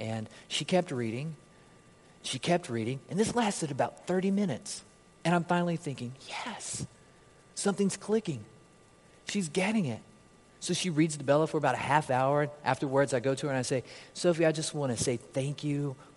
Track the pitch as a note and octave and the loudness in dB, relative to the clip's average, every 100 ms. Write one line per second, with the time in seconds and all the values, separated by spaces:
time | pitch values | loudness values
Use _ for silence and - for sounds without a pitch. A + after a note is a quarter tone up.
0 | A2 A2 A2 - - - D3+ F3+ F3 B2 | -6 -6 -6 -12 -8 -6 2 2 2 -2
1 | A2+ A#2+ D#3+ D3+ - - - - - - | -2 -4 -8 -10 -18 -20 -20 -20 -20 -20
2 | - - - C3 - F3 - A#2 A2 C3+ | -20 -12 -8 -4 2 0 0 -2 -2 -4
3 | - F3+ A3 A#3+ G#3 - D3+ C3 A#2+ - | -4 0 0 2 0 0 -4 0 -2 -2
4 | - F#3 F#3+ G3 F#3+ A2+ - - - - | -2 0 2 2 0 -2 -8 -12 -14 -20
5 | - - E3 F3 E3+ F3 F3 E3 D3 B2+ | -20 -4 2 2 4 2 2 -2 -4 -8
6 | B2 C3 - - A#3+ - - - - - | -8 -10 -12 -10 -8 -10 -8 -8 -10 -14
7 | - - - - - - G3+ G3+ G3 - | -20 -20 -20 -20 -16 -2 0 2 0 0
8 | - A3 F3 B2 - - - - - - | 0 0 0 -8 -10 -20 -20 -20 -20 -20
9 | - - - G#3 D#3+ F#3+ F#3+ A3 C#3 G#2+ | -20 -18 -6 -4 -2 0 2 2 0 -4
10 | - - - - - - - F3 F#3 D3 | -10 -20 -20 -20 -20 -10 -4 -2 0 4
11 | E3 D3 C3+ D3 D#3+ D#3 C#3 A#2 G#2+ D3+ | 2 2 2 4 4 2 0 0 2 2
12 | D3 B2+ C3+ D3 D3 - - C3 C#3 C3+ | 2 2 4 2 0 -2 -2 0 2 2
13 | C#3 B2+ C3+ C3 D3 C3 B2 C3 - - | 4 2 2 0 0 -2 0 -2 -4 -16
14 | - - F3+ D#3+ D#3+ D#3 D3 D3+ C#3 A2+ | -16 0 2 4 4 2 -2 -2 -2 0
15 | C#3 A#2+ - C3+ C#3 C#3 D3 C#3+ C#3+ B2+ | 0 -2 -4 -4 -4 -2 -2 -2 -2 -6
16 | - | -16